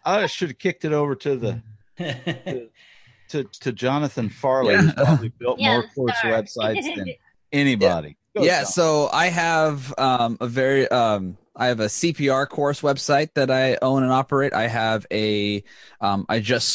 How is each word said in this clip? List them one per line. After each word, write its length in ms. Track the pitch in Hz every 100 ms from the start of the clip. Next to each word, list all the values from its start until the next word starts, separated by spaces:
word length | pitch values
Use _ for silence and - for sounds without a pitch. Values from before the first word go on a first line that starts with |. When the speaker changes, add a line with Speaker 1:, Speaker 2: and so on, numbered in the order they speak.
Speaker 1:
I 220 | 156 202 185
should 240 | - 180
have 80 | -
kicked 260 | 185 165
it 80 | 160
over 220 | 151 147 135
to 200 | 151 135
the 260 | 113 113 - - _ -
Speaker 2:
<laughs> 760 | 170 127 - - 185 131 117 _ - - - _ -
Speaker 1:
to, 160 | 156
to 280 | 131 - 135
Jonathan 560 | 113 127 139 147 - 110
Farley, 460 | - 135 135 120
Speaker 3:
Yeah. 60 | 202
Speaker 1:
who's 120 | 160
probably 340 | 147 143 151 113
built 300 | - 120 127
Speaker 4:
Yeah, 140 | -
Speaker 1:
more 160 | 120 113
course 260 | - 127 107
Speaker 4:
sorry. 220 | 110 110
Speaker 1:
websites 420 | 101 120 107 110
Speaker 4:
<laughs> 120 | 262 -
Speaker 1:
than 180 | 92 82 _ _ _
anybody. 640 | 143 139 117 98 85 76 - _ -
Go, 80 |
Speaker 3:
Yeah, 140 | 165 175
Speaker 1:
Jonathan. 140 | 139
Speaker 3:
so 360 | - 160 151 143
I 140 | 143 180
have, 680 | 170 170 160 156 143 131 -
um, 380 | 135 127 117 117
a 60 | 120
very, 420 | 123 131 139 131
um, 500 | 123 113 104 92 87 _ -
I 100 | 123
have 140 | 117
a 80 | 107
C 240 | - 170
P 160 | 151 139
R 180 | 131 139
course 360 | - 143 143
website 480 | 147 139 - 143 156
that 160 | - 131
I 280 | 131 131 123
own 220 | 131 135
and 100 | 131
operate. 400 | 131 135 143 139
I 160 | - 113
have 380 | 117 113 110 -
a, 540 | 104 107 104 104 101 - - - -
um, 260 | 101 98 -
I 120 | 117
just 280 | 107 123 -